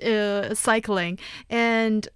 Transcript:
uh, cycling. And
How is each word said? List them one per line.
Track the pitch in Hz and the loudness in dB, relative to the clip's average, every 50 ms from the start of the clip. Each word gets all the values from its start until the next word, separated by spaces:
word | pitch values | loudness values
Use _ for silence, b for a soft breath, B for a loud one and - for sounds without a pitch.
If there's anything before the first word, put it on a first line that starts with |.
| - | -2
uh, | 226 220 214 208 208 202 202 196 - 214 | 0 0 2 2 0 0 -2 -2 -2 -4
cycling. | - - 247 220 226 226 220 202 185 175 175 180 B B B B B B B | -2 2 2 2 2 2 0 0 0 0 -2 -4 B B B B B B B
And | 226 233 233 233 226 226 226 220 214 214 - - _ | 0 2 2 4 4 2 2 2 2 0 0 -4 _